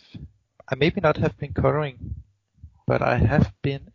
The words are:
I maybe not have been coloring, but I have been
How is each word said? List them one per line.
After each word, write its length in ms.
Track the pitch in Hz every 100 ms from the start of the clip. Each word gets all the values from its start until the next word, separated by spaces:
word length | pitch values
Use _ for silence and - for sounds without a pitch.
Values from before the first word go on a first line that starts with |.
| _ - - _ _ _ -
I 80 | 131
maybe 260 | 147 196
not 160 | 156 -
have 200 | 156 -
been 160 | 143
coloring, 640 | - 135 143 143 123 - - - _ _ _ - _ -
but 160 | 123
I 160 | 131 123
have 360 | - 151 - -
been 300 | 139 139 -